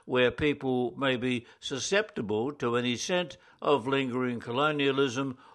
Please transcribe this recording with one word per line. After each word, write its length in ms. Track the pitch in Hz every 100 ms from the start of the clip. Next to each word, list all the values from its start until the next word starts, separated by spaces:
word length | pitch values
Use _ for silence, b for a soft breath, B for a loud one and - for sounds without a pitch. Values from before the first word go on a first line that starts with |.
| -
where 240 | 127 123
people 640 | 120 151 143 135 127 123 131
may 200 | 135 127
be 300 | 127 123 117 B
susceptible 920 | - 135 - 202 214 - 107 107 127
to 240 | 143 123 120
any 200 | 123 117
scent 400 | - 180 175 - b b
of 260 | - 143 117
lingering 540 | 139 131 123 127 117
colonialism 960 | 120 120 151 147 139 135 139 117 135 127 B